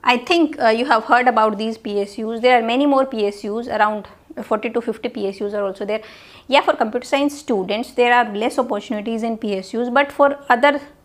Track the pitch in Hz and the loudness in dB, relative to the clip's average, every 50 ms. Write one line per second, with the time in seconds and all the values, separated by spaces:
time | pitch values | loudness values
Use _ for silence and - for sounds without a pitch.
0 | - 254 247 240 247 - 359 339 320 294 302 - - 226 220 226 247 294 277 220 | 2 2 0 0 2 0 2 2 2 2 0 0 2 2 2 2 2 2 2 0
1 | 220 - 247 240 247 247 220 220 220 220 214 196 220 226 220 - _ 214 202 202 | 4 4 2 4 4 4 4 4 2 2 0 -2 -4 -6 -6 -6 _ -6 -4 -4
2 | 202 202 - - 220 220 233 233 233 247 254 240 233 226 233 254 285 294 277 269 | -4 -4 -6 -8 -8 -6 -6 0 4 4 4 4 4 2 0 2 2 4 4 2
3 | 269 269 240 220 208 202 202 202 - 214 208 226 240 - - 214 214 214 214 208 | 2 0 0 -2 -2 -2 -2 -4 -8 -6 -6 -6 -6 -4 -2 0 0 0 0 -4
4 | 202 - - _ _ _ - - 214 - 220 214 214 240 233 240 226 - 220 - | -10 -14 -20 _ _ _ -14 -14 -4 -4 -4 -2 -2 -4 -4 -4 -4 -4 -8 -6
5 | - 240 - - 202 196 196 - 214 202 208 208 202 196 196 - 220 202 214 214 | -8 -8 -6 -4 -6 -6 -6 -6 -8 -6 -4 -4 -4 -4 -6 -6 -6 -6 -6 -6
6 | 214 - - - - - - - _ - 247 - - - 311 - 226 220 214 247 | -6 -12 -20 -20 -20 -20 -20 -20 _ 0 2 2 2 2 0 0 0 -2 -2 -6
7 | - - - 277 285 294 285 - - - 247 196 185 175 208 214 233 - - - | -4 -2 -2 0 0 0 -2 -6 -6 -4 -2 -2 -2 -2 -4 -4 -6 -6 0 2
8 | 240 240 240 247 240 220 202 208 214 262 - - 254 233 220 208 202 - 226 208 | 4 4 6 4 4 2 -2 -4 -4 -2 -2 -2 -2 -2 -4 -6 -6 -6 -8 -6
9 | 208 226 226 220 220 226 226 220 - 214 202 190 190 - - 226 247 247 240 277 | -6 -6 -6 -4 -4 -4 -6 -4 -4 -4 -4 -6 -6 -6 -6 -4 -4 0 2 0
10 | 285 277 - - 285 285 285 - - - 247 240 254 285 285 285 - - - _ | 0 0 2 2 2 2 2 -2 0 0 2 4 4 2 2 2 -6 -12 -20 _